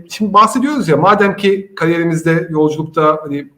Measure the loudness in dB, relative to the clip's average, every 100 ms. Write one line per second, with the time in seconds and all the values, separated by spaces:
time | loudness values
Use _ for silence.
0 | -10 -6 0 2 2 0 -2 -2 0 2
1 | 2 2 2 0 0 0 -4 -4 -2 0
2 | 0 0 0 0 0 0 0 0 -4 0
3 | 2 0 -4 -8 -10